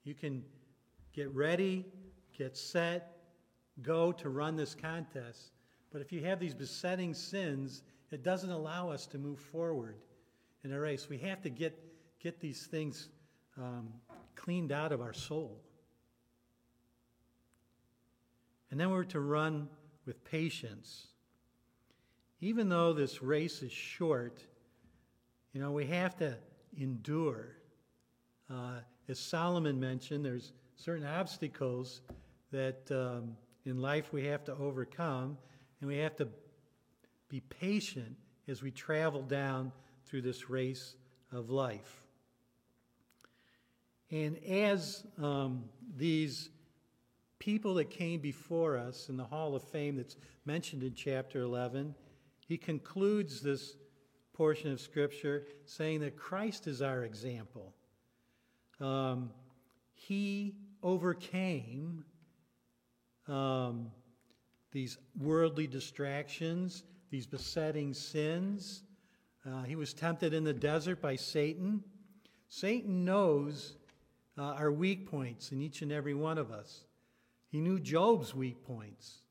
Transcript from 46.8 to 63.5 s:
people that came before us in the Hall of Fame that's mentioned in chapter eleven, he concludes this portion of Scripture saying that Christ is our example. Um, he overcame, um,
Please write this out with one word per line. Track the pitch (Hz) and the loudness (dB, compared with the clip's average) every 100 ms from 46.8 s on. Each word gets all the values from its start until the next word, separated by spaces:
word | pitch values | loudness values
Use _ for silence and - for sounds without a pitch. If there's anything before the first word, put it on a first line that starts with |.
| _ _ _ _ _ _ | _ _ _ _ _ _
people | 208 208 214 | 2 2 4
that | 185 147 | 4 2
came | - 170 165 | 0 -2 0
before | 143 - - 165 165 | -2 -4 0 4 4
us | 127 123 123 - | 4 -2 -8 -6
in | 127 | -6
the | |
Hall | 113 151 156 | -4 -2 0
of | 135 | -2
Fame | - 156 147 139 | -2 -2 -2 -2
that's | 120 - - - | -6 -12 -20 -10
mentioned | 143 160 - 139 | -4 -2 -2 -4
in | 127 | -4
chapter | 120 143 131 131 135 | -2 -2 0 -2 -2
eleven, | 123 123 123 131 147 143 - - _ _ - | 0 0 0 -2 -4 -8 -18 -20 _ _ -6
he | 170 | -4
concludes | - 156 - 196 196 208 170 123 | 0 -2 -2 4 4 4 2 -2
this | 143 139 - - - _ _ _ _ | 0 0 -4 -16 -20 _ _ _ _
portion | - 156 151 151 | 4 4 4 0
of | 131 | -4
Scripture | - 151 143 143 147 143 143 - | -2 2 2 2 0 0 -4 -16
saying | - - 156 156 | -16 -2 0 2
that | 143 - | -2 -4
Christ | - 185 220 - | -4 -2 -2 -2
is | 165 131 | -4 0
our | 135 131 | 0 2
example. | 117 107 127 120 104 110 95 - _ _ _ _ _ _ _ _ _ _ | -2 -4 -6 -6 -8 -12 -14 -18 _ _ _ _ _ _ _ _ _ _
Um, | 139 135 131 127 120 107 - - _ _ _ | 0 2 2 0 -4 -10 -20 -20 _ _ _
he | _ - 202 202 202 202 - - - | _ -2 0 2 0 -2 -6 -18 -2
overcame, | 180 185 180 175 - 185 185 151 113 127 160 165 - - - _ _ _ _ _ _ _ _ _ - | 2 4 4 0 -2 0 2 0 -2 -6 -4 -6 -10 -20 -20 _ _ _ _ _ _ _ _ _ -4
um, | 139 135 | 0 2